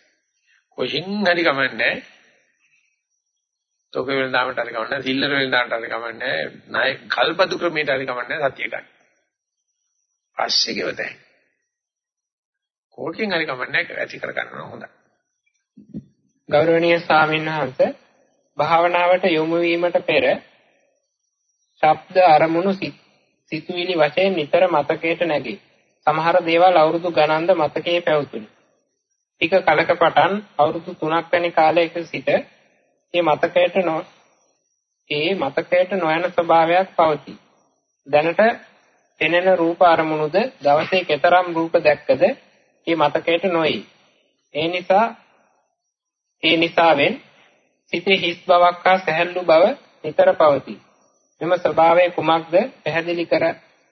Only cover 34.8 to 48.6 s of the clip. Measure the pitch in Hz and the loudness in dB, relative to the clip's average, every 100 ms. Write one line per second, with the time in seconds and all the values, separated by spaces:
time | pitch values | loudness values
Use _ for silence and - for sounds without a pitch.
34.8 | _ _ _ 147 160 190 175 - 165 180 | _ _ _ -4 -2 -2 -4 -6 -2 0
35.8 | 185 196 165 160 180 185 170 165 160 175 | 0 0 -2 -2 -2 -2 2 4 4 2
36.8 | 190 - 160 147 - 101 _ _ _ _ | 0 0 0 0 -6 -20 _ _ _ _
37.8 | _ _ - 143 160 170 220 - - _ | _ _ -2 0 0 2 2 0 -10 _
38.8 | _ _ _ _ 156 175 185 185 165 170 | _ _ _ _ 0 2 2 2 0 4
39.8 | 180 160 160 156 151 170 262 - 143 147 | 4 4 2 -2 -2 -2 -2 -4 0 0
40.8 | 156 190 170 151 175 175 180 165 165 175 | 2 -2 -2 0 4 4 2 -2 0 2
41.8 | 151 143 - 131 185 277 _ _ _ _ | 2 0 0 2 2 0 _ _ _ _
42.8 | - 165 147 156 - 170 190 165 156 123 | -6 0 0 0 -2 -2 0 0 -2 -4
43.8 | - _ _ _ _ _ _ 147 165 180 | -8 _ _ _ _ _ _ -6 -4 -6
44.8 | 180 190 233 - _ _ _ _ _ _ | 0 2 2 -4 _ _ _ _ _ _
45.8 | _ _ _ _ _ _ 156 165 165 170 | _ _ _ _ _ _ 0 0 0 2
46.8 | 165 170 190 - - _ _ _ _ _ | 4 4 2 -2 -12 _ _ _ _ _
47.8 | _ 170 180 190 170 170 - 175 | _ -6 0 0 0 -8 2 4